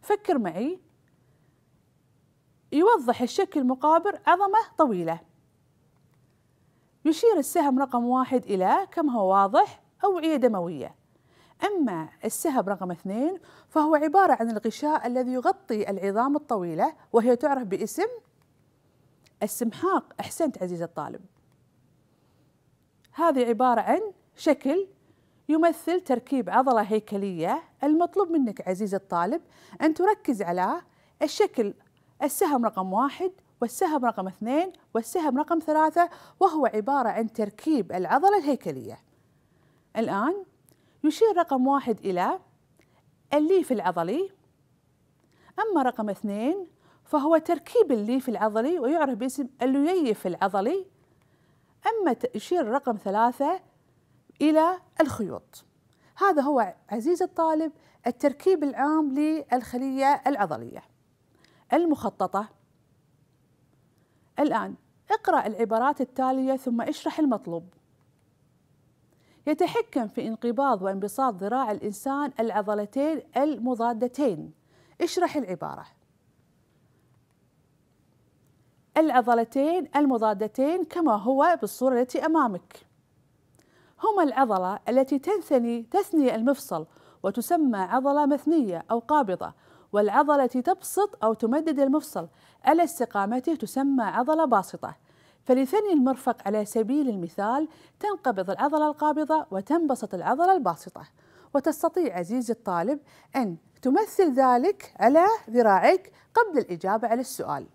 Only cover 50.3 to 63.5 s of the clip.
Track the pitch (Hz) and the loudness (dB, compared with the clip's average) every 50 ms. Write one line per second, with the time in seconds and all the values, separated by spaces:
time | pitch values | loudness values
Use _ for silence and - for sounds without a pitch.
50.3 | 175 - - 196 185 202 190 233 330 392 370 - _ _ _ _ _ _ _ _ | -4 -2 -2 0 0 0 -2 0 -2 -4 -6 -8 _ _ _ _ _ _ _ _
51.3 | _ _ _ _ _ _ _ _ _ _ _ 392 440 453 403 320 240 - - 240 | _ _ _ _ _ _ _ _ _ _ _ -2 -2 0 0 0 0 -2 -4 -6
52.3 | - 214 - - 349 359 302 214 226 285 - - 226 208 - 202 190 208 226 240 | -6 -6 -6 -2 -2 -2 0 0 -2 -2 -2 -2 -6 -4 -4 -4 0 2 2 0
53.3 | 247 - 277 294 349 381 - _ _ _ _ _ _ _ _ _ _ _ _ _ | 0 0 -2 -2 -2 -4 -6 _ _ _ _ _ _ _ _ _ _ _ _ _
54.3 | _ _ - 302 311 311 311 339 370 370 - _ _ - 320 269 - - 220 175 | _ _ 0 4 4 4 4 2 0 -2 -8 _ _ -2 -2 -2 -2 -6 -8 -8
55.3 | 135 90 _ _ _ - _ _ _ _ _ _ _ _ _ _ _ - 370 403 | -8 -10 _ _ _ -20 _ _ _ _ _ _ _ _ _ _ _ 0 2 2
56.3 | 370 302 254 277 302 254 220 185 - _ _ _ 208 240 220 285 349 339 381 349 | 2 2 2 2 2 0 0 0 -4 _ _ _ -8 -4 -2 -2 0 0 -2 -4
57.3 | - - 330 320 320 311 320 320 294 _ _ _ _ _ _ 240 247 _ - 294 | -2 -2 0 0 2 0 -2 -4 -6 _ _ _ _ _ _ -6 -6 _ -2 -2
58.3 | 277 - - 370 381 330 294 285 240 202 254 285 311 320 311 285 262 277 302 302 | -2 0 0 0 2 2 0 -4 -2 -2 -2 0 2 0 0 0 0 0 0 0
59.3 | 311 320 285 _ - 262 233 - - 247 262 269 262 269 269 269 285 277 - 269 | 0 -2 -2 _ -2 -2 -2 -4 -8 -6 -6 -4 -2 0 2 2 2 2 0 -2
60.3 | 285 226 202 170 151 113 - - - - - _ _ _ _ _ _ _ _ _ | 0 0 -2 -2 -2 -8 -8 -12 -16 -18 -20 _ _ _ _ _ _ _ _ _
61.3 | _ _ _ _ _ _ _ _ - 294 349 339 302 - - 214 - _ 196 180 | _ _ _ _ _ _ _ _ 2 2 2 2 0 0 -2 -8 -4 _ -4 -2
62.3 | - 196 214 220 _ _ _ _ _ _ _ _ _ _ _ _ _ _ _ _ | -2 -4 -4 -6 _ _ _ _ _ _ _ _ _ _ _ _ _ _ _ _
63.3 | _ _ _ _ | _ _ _ _